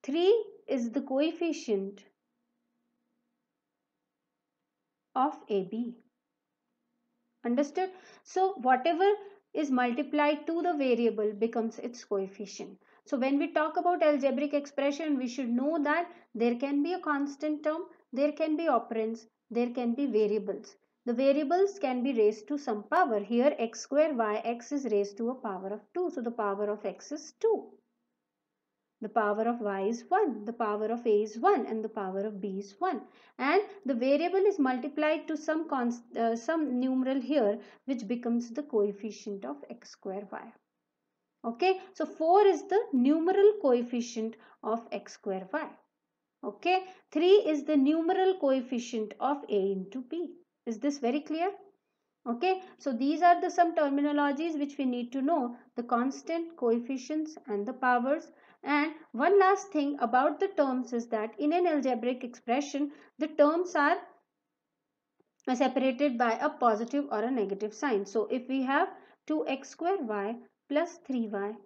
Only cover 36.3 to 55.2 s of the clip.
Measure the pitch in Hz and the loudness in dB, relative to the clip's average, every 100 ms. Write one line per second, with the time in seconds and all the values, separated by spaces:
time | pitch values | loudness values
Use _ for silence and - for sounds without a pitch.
36.3 | 233 - 330 294 247 262 262 254 269 233 | 0 -2 -2 0 0 0 0 0 -2 0
37.3 | 294 208 220 - - - 254 202 240 240 | 2 2 0 -8 -16 -6 -6 -4 -4 0
38.3 | 233 233 - 294 226 208 202 220 202 - | -2 -2 -10 -2 0 0 -2 -10 -10 -10
39.3 | 202 254 285 - 233 - - 202 190 202 | -8 -8 -10 -14 -18 -20 -14 -10 -10 -10
40.3 | 220 226 _ _ _ _ _ _ _ _ | -12 -14 _ _ _ _ _ _ _ _
41.3 | _ 240 233 359 381 - - 302 - 320 | _ -8 0 0 0 -6 -8 -8 -2 4
42.3 | 381 403 311 - 381 466 254 254 320 330 | 8 6 4 0 0 0 2 4 4 2
43.3 | 392 415 415 285 240 240 240 233 233 220 | 6 6 6 2 2 2 -4 -4 -6 -6
44.3 | 226 - _ 220 226 - 202 - - 208 | -8 -20 _ -4 -4 -6 -12 -12 -12 -6
45.3 | 190 180 302 302 - _ _ _ _ _ | -6 -6 -8 -8 -14 _ _ _ _ _
46.3 | _ 262 - 349 370 370 - _ 311 349 | _ -12 -4 0 0 -2 -20 _ 2 6
47.3 | 415 294 302 294 302 269 320 330 381 381 | 6 6 -2 2 4 4 2 2 2 2
48.3 | 370 277 262 240 240 233 233 214 - 262 | 2 2 2 0 -6 -4 -6 -6 -2 -2
49.3 | 285 - 202 196 190 185 262 247 330 339 | -2 0 0 0 -2 -6 -10 -8 -6 -8
50.3 | - _ _ - 214 285 285 233 285 294 | -10 _ _ -10 -4 -4 -2 -2 -2 -4
51.3 | 311 359 403 - _ _ _ _ _ - | -2 -2 -4 -20 _ _ _ _ _ -6
52.3 | 240 359 370 - - 294 226 277 302 349 | -2 0 0 -4 -8 -6 -2 0 4 6
53.3 | 349 359 - 339 330 285 277 285 294 285 | 6 2 2 2 4 2 2 2 2 2
54.3 | 277 339 311 285 - 262 247 240 277 | 0 -2 -2 -6 -2 -2 -2 -4 -2